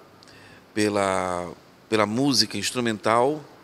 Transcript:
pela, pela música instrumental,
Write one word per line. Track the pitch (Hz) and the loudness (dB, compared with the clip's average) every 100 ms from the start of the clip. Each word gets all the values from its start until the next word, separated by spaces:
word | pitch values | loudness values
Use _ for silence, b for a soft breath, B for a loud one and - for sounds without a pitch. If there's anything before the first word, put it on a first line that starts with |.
| - - B B B B - | -18 -20 B B B B -8
pela, | 107 107 101 98 92 92 90 87 - - - - | 0 2 2 2 0 -2 -4 -8 -12 -20 -20 -2
pela | 110 104 | 2 2
música | 113 143 117 110 107 | 2 2 2 0 -2
instrumental, | 98 127 117 107 110 117 131 151 143 - | -6 -4 -4 -2 0 2 2 -2 -10 -20